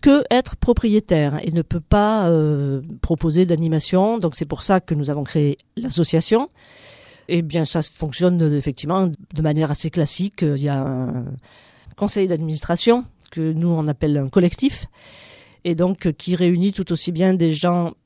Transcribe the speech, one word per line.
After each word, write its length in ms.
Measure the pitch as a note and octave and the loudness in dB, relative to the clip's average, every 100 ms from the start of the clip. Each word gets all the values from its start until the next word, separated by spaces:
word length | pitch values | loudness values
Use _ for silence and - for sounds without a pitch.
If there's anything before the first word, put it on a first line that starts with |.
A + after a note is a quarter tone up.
que 220 | - C#4+ - | 6 4 4
être 260 | A#3+ B3+ - | 0 0 -4
propriétaire 840 | - A#3 A#3 G#3+ - E3 C#3+ D3 | 0 2 4 2 2 2 2 -2
et 80 | E3+ | -2
ne 120 | E3 | -4
peut 180 | D3+ E3+ | -2 -6
pas, 480 | - G#3 G#3 A3 F3 | 2 2 4 2 2
euh, 540 | E3 D#3 D3 C#3+ C3+ D#3+ - | 2 2 0 -2 -4 -8 -10
proposer 460 | - E3 E3 D#3 F#3 | -4 0 0 2 2
d'animation. 720 | E3 E3 D#3 - F#3 G3+ A3+ | 2 2 0 0 2 2 0
Donc 180 | F3+ - | -2 -4
c'est 80 | |
pour 180 | D3+ D#3 | -8 -8
ça 160 | - F#3 | 0 0
que 160 | - | 2
nous 140 | D3 C#3+ | -4 -2
avons 160 | D3 | -4
créé 320 | C#3 D#3+ D3 - _ - | -2 0 0 -2 _ -10
l'association. 720 | B3 E3+ E3 E3 - A3+ D4 _ _ - - - - - - | -6 -2 2 0 2 0 0 _ _ -20 -20 -20 -20 -20 -4
Et 120 | E3+ | -2
bien 240 | E3 D#3+ | -2 -2
ça 160 | D3+ E3+ | -2 -2
fonctionne, 640 | D#3 - D#3 B2+ F3+ F3 | -4 -6 -8 0 2 4
euh, 120 | D#3+ | 2
effectivement 520 | D3 C#3+ B2+ D3 F#3 F#3 | 2 -2 -6 -4 0 0
de 340 | D3 - D3+ | -2 -10 -2
manière 300 | D#3 D3+ D#3 | 0 2 0
assez 180 | D3 D#3+ | -2 -4
classique. 540 | F3 D3 - G3 - | -2 -2 -2 -6 -2
Il 200 | D#3+ C#3 | -2 0
y 60 | C#3+ | -2
a 100 | C#3 | -2
un 460 | C3+ C3 B2+ B2+ B2+ C3 _ _ _ _ - - | -2 -4 -4 -6 -8 -12 _ _ _ _ -20 -6
conseil 320 | G3+ G#3 F#3+ | -4 -2 -2
d'administration 800 | E3 D#3+ D#3 - F3 - A#3+ B3 _ _ | -2 -2 -6 -4 -2 2 2 0 _ _
que 240 | - D#3+ | -4 -2
nous 160 | D#3+ E3+ | 0 0
on 180 | E3 D3+ | 0 -2
appelle 300 | C#3+ D#3 D3 | -2 0 0
un 100 | C3+ | 0
collectif 600 | G3 F3+ - C4 - - _ - - - - - _ | 2 2 2 -2 -2 -14 _ -20 -20 -20 -20 -20 _
et 100 | F3+ | -6
donc, 300 | E3 F3+ G3 | 0 0 0
euh, 80 | F3+ | -4
qui 240 | D3 - F3+ | -4 -4 0
réunit 360 | F3+ F3 G3 | 2 2 0
tout 200 | G3 F#3 | -2 -4
aussi 180 | E3 - | -4 -4
bien 220 | E3 F#3 | 0 2
des 220 | F#3 E3 | 4 2
gens 400 | D#3 F3+ F3 E3+ - | 2 0 0 -2 -6